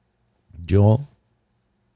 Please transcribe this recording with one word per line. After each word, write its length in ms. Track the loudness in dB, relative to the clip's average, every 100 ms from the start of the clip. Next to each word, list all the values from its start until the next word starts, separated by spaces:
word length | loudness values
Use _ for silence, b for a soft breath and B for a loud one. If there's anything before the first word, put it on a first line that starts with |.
| _ _ _ _ _ -18 -2
Yo, 400 | 0 2 0 -4 _ _ _ _ _ _ _ _